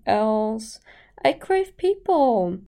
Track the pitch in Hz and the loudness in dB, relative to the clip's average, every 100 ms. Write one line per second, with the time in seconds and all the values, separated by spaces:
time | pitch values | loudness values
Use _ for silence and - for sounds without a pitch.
0 | - 208 220 214 214 220 220 - - - | -2 0 0 0 -2 -6 -10 -18 -20 -20
1 | _ - - 320 - 381 381 - 359 403 | _ -4 -2 -2 -2 -2 -2 -4 -2 -2
2 | - 339 269 220 180 185 - _ | 0 2 2 2 0 -4 -12 _